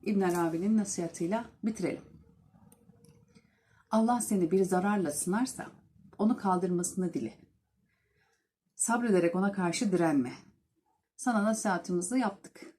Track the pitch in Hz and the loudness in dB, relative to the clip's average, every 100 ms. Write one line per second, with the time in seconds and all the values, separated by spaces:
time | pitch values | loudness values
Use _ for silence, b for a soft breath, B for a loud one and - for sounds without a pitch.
0 | - 196 185 175 165 165 202 220 202 - | -2 0 2 2 0 0 2 2 0 -2
1 | 170 - 170 220 240 - 220 220 165 - | -6 -4 -2 -2 -6 -6 -6 -2 -4 -6
2 | - - - _ _ _ - - _ _ | -12 -20 -20 _ _ _ -20 -20 _ _
3 | - - _ b b b b b b 220 | -20 -20 _ b b b b b b 2
4 | 226 240 - 202 165 190 185 185 202 208 | 4 2 0 0 2 4 4 2 2 0
5 | 165 - 180 208 254 - - - _ _ | 0 -2 -2 0 -2 -4 -14 -18 _ _
6 | - - 214 - 196 180 185 175 175 - | -18 -2 0 2 0 0 0 0 -2 -2
7 | 180 143 110 - - _ _ _ _ _ | -2 -2 -6 -10 -20 _ _ _ _ _
8 | _ _ _ _ _ _ _ - - 233 | _ _ _ _ _ _ _ -6 -2 0
9 | 240 185 170 180 196 196 180 165 214 180 | 2 4 4 2 0 0 -2 -2 0 2
10 | 165 143 123 - - _ _ _ _ _ | 2 2 0 -6 -18 _ _ _ _ _
11 | _ - 254 220 208 220 208 175 - 180 | _ -8 -2 0 2 0 0 -2 -2 -2
12 | 180 254 226 - - - - | 0 0 0 -4 -14 -20 -20